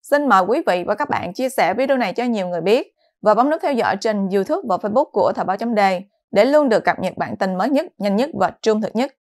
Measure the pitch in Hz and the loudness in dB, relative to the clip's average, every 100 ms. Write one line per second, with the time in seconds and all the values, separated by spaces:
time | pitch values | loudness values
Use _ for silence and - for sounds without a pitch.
0 | - 285 285 196 185 277 269 180 170 208 | 0 0 4 4 4 0 0 -2 -2 -4
1 | 294 113 175 180 254 - 170 208 269 262 | -2 -4 -4 -6 -4 0 0 0 0 0
2 | 208 175 247 226 180 175 170 240 427 _ | 0 -2 -2 -2 -4 -2 2 2 0 _
3 | _ _ 202 214 269 320 320 254 196 202 | _ _ 2 4 2 0 -2 0 0 -2
4 | 226 208 196 196 190 330 240 180 214 220 | -2 -2 0 -2 0 -4 -2 -2 0 -2
5 | 311 214 127 190 165 196 233 214 196 180 | 0 0 0 0 -4 -4 -2 2 2 0
6 | - _ _ 190 240 302 277 196 170 - | -8 _ _ 2 4 4 4 2 2 -2
7 | 185 - 160 202 196 185 226 277 330 _ | -6 -6 -8 -4 -4 -2 0 0 -2 _
8 | 202 196 285 202 180 - 220 214 220 220 | -2 0 -2 -2 -2 0 0 0 -2 -4
9 | 277 _ | -4 _